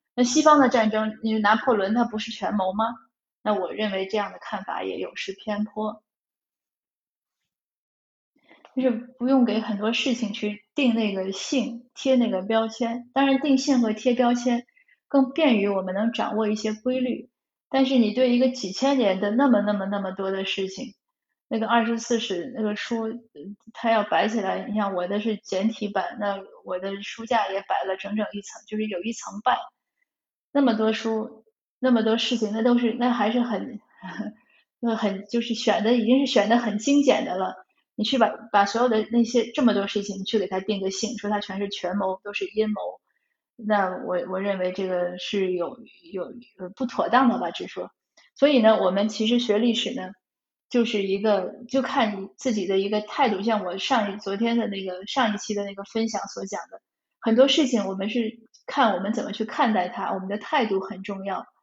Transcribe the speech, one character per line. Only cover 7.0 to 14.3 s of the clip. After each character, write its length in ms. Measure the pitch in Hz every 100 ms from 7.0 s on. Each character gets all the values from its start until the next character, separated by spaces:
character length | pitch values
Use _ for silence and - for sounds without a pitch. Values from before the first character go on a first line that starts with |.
| _ _ _ _ _ _ _ _ _ _ _ _ _ _ _ - - -
就 60 |
是 80 | 254
不 380 | 220 - - 247
用 160 | 269
给 160 | 233 -
很 180 | 233 202
多 140 | 214
事 220 | 233 277
情 180 | 226 208
去 320 | 202 208 208 _ -
定 180 | 262
那 180 | 226 208
个 200 | 190 190
性， 560 | 190 - 277 214 - -
贴 200 | - 269
那 160 | 254 226
个 120 | 190
标 260 | 196 220 220
签。 420 | - 233 240 -
当 140 | 269 277
然 140 | 269
定 180 | 294 262
性 220 | 285 254
和 120 | 226
贴 220 | 226 262
标 200 | 240 240